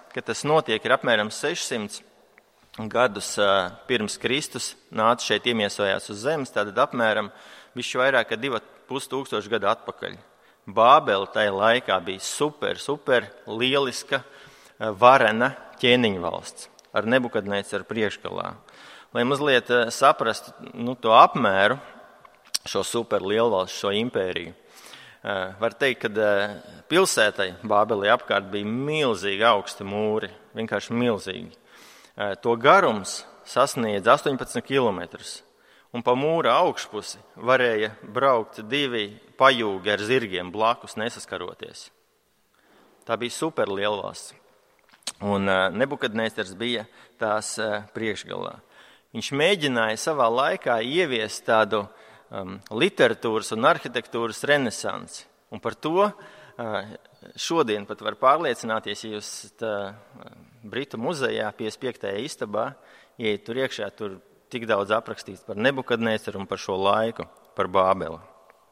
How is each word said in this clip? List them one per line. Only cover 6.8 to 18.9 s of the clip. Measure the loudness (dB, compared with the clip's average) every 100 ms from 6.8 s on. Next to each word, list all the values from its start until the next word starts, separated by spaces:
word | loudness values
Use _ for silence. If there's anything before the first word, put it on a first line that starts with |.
| 0 2 2 2 -2 -10 -20 -20 -16 -10
bišķi | -6 0
vairāk | 2 2 0
kā | -4
divi | -4 -6 -8 -20 -10
pus | -10 -6
tūkstoši | -8 -4 -6 -2
gadu | -2 0
atpakaļ. | -2 -4 -10 -12 -12 -20 _ _ _ -6
Bābele | 4 8 8 6 0 0
tai | 0 0
laikā | 4 4 4 2 -2
bija | -2 -8
super, | -8 -2 -2 -2 -6 -6
super | -6 -6 2 0 0 -14 -10
lieliska, | -2 0 0 0 -4 -4 -4 -6 -20 -20 -20 -20 -8
eh, | -6
varena | 6 8 10 6 4 0 -2 -18 -2
ķēniņvalsts | 4 4 4 0 -4 -6 -10 -18 -20 _ _ -4
ar |
Nebukadneceru | 2 0 0 -4 -4 -4 -4 -8 -6
priekšgalā. | -2 -2 -4 -10 -8 -10 -12 -20 -20 -20